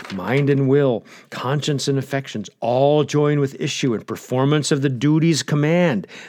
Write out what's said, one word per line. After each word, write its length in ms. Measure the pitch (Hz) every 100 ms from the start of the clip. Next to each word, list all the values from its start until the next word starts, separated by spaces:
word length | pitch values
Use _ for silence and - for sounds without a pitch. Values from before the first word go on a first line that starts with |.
| -
mind 360 | 95 92 135 139
and 200 | 139 135
will, 340 | 143 135 107 - - -
conscience 560 | - 127 147 156 135 147
and 100 | 135
affections, 520 | - 139 135 107 - -
all 440 | 113 127 143 151
join 360 | 139 147 147 147
with 200 | 135 -
issue 360 | 151 - 135 104
in 80 |
performance 680 | - - - 127 139 151 -
of 120 | 147
the 60 | 139
duties 540 | 120 147 156 165 139
command, 600 | - 147 147 175 175 139 - -